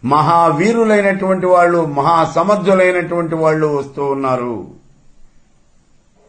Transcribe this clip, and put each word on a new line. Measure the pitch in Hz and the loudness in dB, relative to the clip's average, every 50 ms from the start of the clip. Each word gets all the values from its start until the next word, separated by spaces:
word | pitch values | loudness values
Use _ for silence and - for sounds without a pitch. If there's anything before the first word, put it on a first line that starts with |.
| - | -2
మహావీరులైనటువంటి | 120 135 151 151 147 170 170 170 165 151 147 180 214 233 233 226 220 214 208 202 196 190 190 190 190 190 185 185 | 0 0 2 2 2 2 4 4 2 2 2 0 0 2 2 2 2 2 2 2 0 -2 -2 -2 -2 -2 0 2
వాళ్ళు, | 180 185 175 175 175 175 170 165 | 2 4 4 4 4 2 0 -2
మహాసమర్థులైనటువంటి | 147 143 143 135 156 170 165 214 - - 160 170 196 208 196 175 196 190 185 185 185 185 180 175 175 175 170 170 160 165 | -2 -2 -2 0 2 2 2 0 0 0 -2 0 0 0 0 2 2 2 4 2 2 0 -2 -4 -4 -4 -4 -4 -4 -4
వాళ్ళు | 160 160 156 156 156 156 | -2 0 0 0 0 0
వస్తూ | 151 147 143 139 139 135 151 143 | -2 -2 -4 -6 -8 -8 -6 -4
ఉన్నారు. | 139 139 135 135 131 127 123 120 120 117 101 85 - - - _ _ - _ _ - - - - - _ - _ _ _ _ _ _ _ _ _ _ _ _ _ _ _ _ _ | -4 -4 -4 -2 -4 -4 -4 -4 -6 -8 -10 -12 -14 -18 -20 _ _ -20 _ _ -20 -20 -20 -20 -20 _ -20 _ _ _ _ _ _ _ _ _ _ _ _ _ _ _ _ _